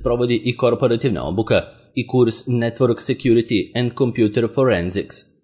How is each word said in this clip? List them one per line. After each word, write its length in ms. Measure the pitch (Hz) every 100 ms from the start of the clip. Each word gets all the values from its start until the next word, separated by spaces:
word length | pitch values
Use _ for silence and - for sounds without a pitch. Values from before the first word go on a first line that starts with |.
sprovodi 400 | 123 120 123 120
i 120 | 123 120
korporativna 720 | 123 117 123 117 139 85 65
obuka 340 | 95 110 101 - - _
i 120 | - 120
kurs 280 | 127 117 113 -
Network 500 | 120 117 117 127 113
Security 720 | - 127 127 117 113 104 -
and 180 | 120 120 -
Computer 500 | 131 117 107 113 117
Forensics 840 | - 131 98 87 92 - - - _